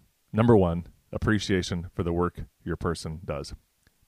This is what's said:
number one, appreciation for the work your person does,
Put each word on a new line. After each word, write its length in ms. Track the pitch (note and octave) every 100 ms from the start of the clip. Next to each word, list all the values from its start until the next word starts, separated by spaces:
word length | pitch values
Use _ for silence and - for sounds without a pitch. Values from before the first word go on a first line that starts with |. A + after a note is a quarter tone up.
| _ _ _
number 240 | A2+ A#2+ A2
one, 300 | F2 E2+ - - _
appreciation 800 | - - G#2+ - F#2+ F2 F2+ F#2
for 120 | -
the 80 | F2
work 320 | E2+ F2 - D#2+ _
your 140 | - D#2+
person 440 | F2+ D#2+ E2 D#2+
does, 300 | F2+ D2 C#2+ - _ _ _ _